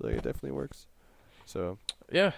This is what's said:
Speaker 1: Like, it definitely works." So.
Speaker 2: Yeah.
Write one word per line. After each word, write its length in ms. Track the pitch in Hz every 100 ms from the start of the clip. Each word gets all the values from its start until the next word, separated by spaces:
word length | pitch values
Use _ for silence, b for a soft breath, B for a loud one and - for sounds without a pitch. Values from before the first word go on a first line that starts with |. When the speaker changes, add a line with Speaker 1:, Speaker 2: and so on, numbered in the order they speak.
Speaker 1:
Like, 140 | 113
it 80 | 113
definitely 300 | 117 135 135
works." 340 | 139 139 - - - b b b b
So. 340 | b - 90 101 - - -
Speaker 2:
Yeah. 220 | 160 196